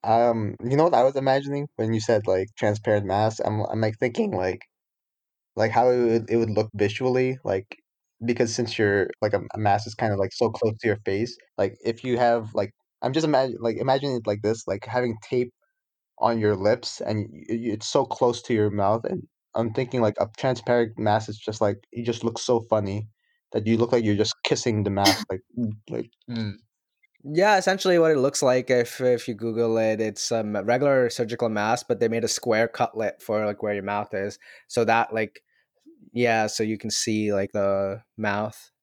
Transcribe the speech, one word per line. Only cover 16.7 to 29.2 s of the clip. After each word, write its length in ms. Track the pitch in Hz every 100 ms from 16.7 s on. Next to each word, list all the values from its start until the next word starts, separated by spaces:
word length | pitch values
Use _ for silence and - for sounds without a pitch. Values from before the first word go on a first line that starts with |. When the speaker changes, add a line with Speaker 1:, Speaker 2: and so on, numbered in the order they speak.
| 120 - -
Speaker 1:
and 280 | - 107 101
y-, 120 | 78 -
y-, 220 | 113 117
it's 140 | 107 -
so 160 | 147 127
close 360 | - 123 117
to 120 | -
your 160 | 113 104
mouth, 340 | 101 98 110
and 180 | - 185 - _ _
I'm 180 | - 117
thinking, 280 | 110 127 127
like, 140 | 110 -
a 80 | 113 -
transparent 600 | 131 120 - 120 113 113
mask 300 | 107 107 110
is 80 | 107
just, 220 | - 110
like, 180 | 104 101 _
you 120 | 117
just 200 | 117 113
look 140 | 113 110
so 220 | - 117 113
funny 380 | 110 98 101 107 _ _ _ _
that 140 | 113 104
you 100 | 113
look 140 | 117
like 120 | 123
you're 120 | 110 104
just 180 | 107 -
kissing 400 | - 135 127 107
the 60 | 101
mask, 360 | 98 101 98 -
Speaker 2:
<laughs> 40 |
Speaker 1:
like, 100 | 95 _ 120
mm, 140 | 117 107 -
like, 200 | 117 117 _ -
mm. 220 | 120 107 101 _ _ _ _ _ _
Speaker 3:
Yeah, 320 | 139 156 202 196
essentially 400 | 185 190 185 175
what 100 | 160
it 80 | 151
looks 240 | 135 -
like 260 | 135 127 123
if, 300 | 123 120 -
if 280 | 127 120